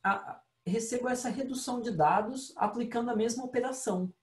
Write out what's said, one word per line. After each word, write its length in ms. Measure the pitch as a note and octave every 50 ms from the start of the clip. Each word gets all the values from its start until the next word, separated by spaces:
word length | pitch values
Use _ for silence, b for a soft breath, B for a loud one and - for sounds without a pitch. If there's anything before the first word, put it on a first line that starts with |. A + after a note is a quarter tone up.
a, 400 | - G3 G3 G3 - - - - _ _ _ _ _
recebam 460 | F3 F#3+ A#3 A3+ - B3 A#3+ A#3+ B3+
essa 160 | B3+ B3 -
redução 540 | A#3+ G3 C4+ C4+ C4+ C4 - - - B3 B3
de 100 | A3 A#3+
dados 600 | G3+ D#3 D3+ D3+ F3+ G#3 G#3+ A#3+ C4 - - - -
aplicando 560 | - G#3 G#3 G#3+ A#3+ A#3+ A3+ - A#3 A#3 B3
a 40 | A3+
mesma 260 | G#3 A3 A#3+ A#3 B3+ B3+
operação 680 | - - A#3+ B3 C4 C4 - - A3 F#3+ F3+ F#3 F#3 - _